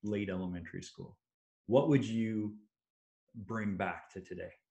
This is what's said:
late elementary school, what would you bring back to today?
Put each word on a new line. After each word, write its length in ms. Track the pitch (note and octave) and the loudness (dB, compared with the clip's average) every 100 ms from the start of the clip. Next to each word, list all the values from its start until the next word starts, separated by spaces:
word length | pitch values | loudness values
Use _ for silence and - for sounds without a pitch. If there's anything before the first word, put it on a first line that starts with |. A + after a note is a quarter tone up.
late 260 | G#2 G#2 G2+ | -4 -2 0
elementary 540 | F#2 F#2 F2+ E2 F#2 | -2 -2 -4 -8 -10
school, 340 | - - - - _ _ _ _ - | -10 -12 -14 -16 _ _ _ _ 2
what 220 | A#2+ D#3+ | 4 8
would 160 | C#3+ | 6
you 500 | A2 A2+ A2+ A2 G#2 G#2 - _ _ _ _ _ _ | 6 2 0 0 -2 -4 -16 _ _ _ _ _ _
bring 440 | A#2 F#2+ A2+ G#2 F#2 | -12 -6 -2 -2 0
back 320 | F#2+ E2+ - | 0 -2 -8
to 80 | F#2+ | -14
today? 320 | F#2 F2+ F2 - _ | -10 -10 -10 -12 _